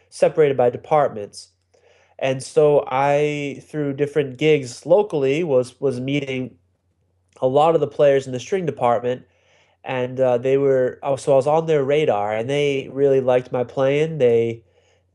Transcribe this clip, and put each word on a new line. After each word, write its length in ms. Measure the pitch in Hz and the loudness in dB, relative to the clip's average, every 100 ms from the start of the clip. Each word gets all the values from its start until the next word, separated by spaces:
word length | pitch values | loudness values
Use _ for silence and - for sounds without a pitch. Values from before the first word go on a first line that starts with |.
| _ | _
separated 460 | - 170 160 143 127 | -2 0 2 2 2
by 140 | 123 | 0
departments. 800 | 123 - 156 131 107 101 - - _ _ _ _ _ _ - | -2 0 0 0 -4 -12 -16 -20 _ _ _ _ _ _ -6
And 240 | 135 131 | -4 -4
so 420 | - 160 151 143 - | -2 2 4 4 0
I, 760 | 135 143 147 151 147 143 131 - | -2 0 2 0 -2 -6 -10 -10
through 260 | 151 143 | -6 -6
different 440 | 135 143 151 131 123 | -4 -2 -2 -4 -2
gigs 480 | 156 147 127 - 143 | 2 2 -2 -12 0
locally, 580 | 196 208 151 135 151 | 2 2 -2 0 0
was, 380 | 175 127 123 - | 0 0 0 -4
was 180 | 135 123 | -4 -4
meeting 560 | 131 143 135 127 127 - _ _ _ _ _ _ _ - | -4 -4 -4 -6 -8 -14 _ _ _ _ _ _ _ -4
a 60 | 131 | 0
lot 260 | 139 165 | 4 4
of 80 | 160 | 2
the 60 | 143 | -2
players 400 | - 143 139 131 | 2 2 2 -2
in 40 | |
the 80 | 127 | -8
string 280 | - 196 156 | -6 -4 -4
department, 560 | - 123 113 123 127 - _ _ _ _ _ | -2 0 0 -2 -6 -12 _ _ _ _ _
and, 360 | - 127 127 127 | -10 -6 -6 0
uh, 180 | 127 120 | 0 2
they 200 | 131 139 | 2 2
were, 420 | 139 131 127 - | 2 2 0 -4
oh, 140 | 143 135 | -6 -4
so 180 | - | 2
I 20 | 135 | 2
was 100 | 139 | 4
on 180 | 160 160 | 0 2
their 180 | 151 | 0
radar, 480 | 135 151 143 104 104 110 | 2 0 2 0 -2 -4
and 120 | 120 | -2
they 420 | 143 143 135 - | -2 0 -2 -6
really 300 | 135 143 135 | 0 2 2
liked 300 | 127 127 123 | 2 0 0
my 120 | 127 | -6
playing. 560 | 120 139 135 147 160 156 | -4 -2 0 0 -2 0
They, 440 | 123 117 117 117 _ _ _ _ _ | 2 2 0 -4 _ _ _ _ _